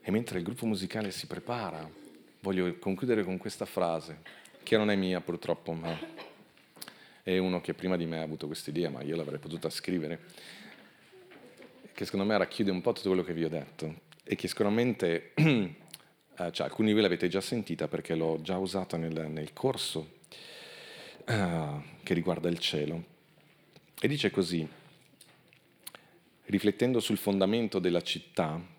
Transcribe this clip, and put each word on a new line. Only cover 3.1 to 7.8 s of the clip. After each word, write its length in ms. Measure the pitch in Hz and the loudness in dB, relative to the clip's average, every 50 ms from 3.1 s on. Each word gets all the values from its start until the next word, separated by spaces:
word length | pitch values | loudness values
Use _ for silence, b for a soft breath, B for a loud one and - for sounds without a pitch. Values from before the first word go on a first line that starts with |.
| 117 110 95 | 4 4 2
con 140 | 90 92 | 0 -2
questa 280 | 90 - 107 - - 98 | -4 -4 -8 -6 -6 -8
frase, 560 | - - 95 90 85 82 80 - - 78 80 - B B B B B - - | -4 0 0 2 2 0 -2 -4 -8 -14 -14 -16 B B B B B -20 -16
che 140 | - - 117 | 0 4 4
non 140 | 107 107 107 | 6 6 4
è 60 | 101 | 4
mia 260 | 98 95 92 92 87 | 4 2 2 0 -2
purtroppo, 500 | - - 85 85 - - 82 - - - | -2 -4 -6 -4 0 -2 -2 -2 -2 -6
ma 260 | 82 82 80 82 82 80 - - - - - - - - - - _ - - _ _ B B B B B B B B B B | -6 -4 -4 -6 -6 -6 -8 -12 -12 -16 -16 -18 -18 -20 -20 -20 _ -20 -20 _ _ B B B B B B B B B B
è 140 | 95 92 | 2 2
uno 240 | 92 92 92 90 87 | 4 4 2 0 0
che 120 | - - 85 | -2 -4 -4
prima 220 | - | -2